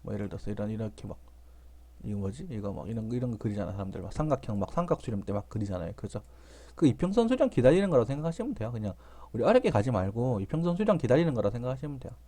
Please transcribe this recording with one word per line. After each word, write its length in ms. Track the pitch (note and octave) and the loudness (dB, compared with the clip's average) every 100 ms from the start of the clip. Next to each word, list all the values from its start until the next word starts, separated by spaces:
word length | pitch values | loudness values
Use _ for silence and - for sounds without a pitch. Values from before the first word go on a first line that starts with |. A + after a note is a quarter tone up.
뭐 120 | - | -6
예를 140 | G2+ G2+ | -6 -6
들어서 220 | - G2 | -6 -8
이런, 200 | G#2 G#2 | -6 -4
이렇게 360 | A2 A2 - G2+ | -4 -6 -8 -12
막, 100 | G2+ - - - - - - - - | -14 -16 -20 -20 -20 -20 -20 -20 -14
이거 160 | - G2+ | -6 -4
뭐지? 300 | G2 B2 F#3 | -4 -6 -8
이거 220 | A2 G2+ | -6 -6
막 160 | - - | -6 -6
이런 200 | A2+ A2 | -6 -4
거, 60 | |
이런 160 | A#2+ B2 | -2 -2
거 80 | A2 | -2
그리잖아. 340 | A2+ G#2 F2 | -2 -2 -4
사람들 300 | G2 F#2+ F#2+ | -4 -6 -6
막 100 | F2 | -8
삼각형, 460 | - D3+ C3+ - G#2 | -4 0 0 0 -4
막 140 | F#2 | -2
삼각 280 | - F3 D3+ | -2 0 -2
수렴 220 | - G#2+ | -2 -6
때 100 | F#2+ | -2
막 160 | G2+ - | -4 -4
그리잖아요. 440 | A2 G2+ F#2 E2 | -6 -4 -4 -6
그죠? 280 | - G2 G#2+ - - - - - | -8 -10 -10 -12 -20 -20 -20 -20
그 120 | - D3+ | 2 2
이평선 420 | - F3 G#3 A3+ | 4 2 2 2
수렴 200 | B3+ C4 | 4 2
기다리는 400 | - B2+ F3 G3 | 6 8 8 6
거라고 180 | C#3+ A2+ | 4 2
생각하시면 480 | C#3 E3 E3 A#3 | -2 -4 -4 -8
돼요. 180 | A#3 A2 | -6 -6
그냥 220 | A#2 G#2+ F2 - - - | -4 -6 -8 -16 -20 -8
우리 100 | A2+ | 0
어렵게 280 | A#2 B3+ A3+ | 4 6 6
가지 200 | A2+ A#2 | 4 4
말고 500 | G#2+ F#2 A2 B2+ G#2+ | 2 0 0 0 0
이평선 360 | G2 D#3 E3+ E3+ | 0 0 0 2
수렴 220 | G#3+ G3 | 2 2
기다리는 340 | A2+ C3 E3+ | 6 6 6
거라고 180 | A#2+ G2+ | 2 0
생각하시면 480 | A#2 B2 C3 D3+ C#3 | 0 -4 -6 -8 -8
돼요. 120 | - A#2 | -12 -14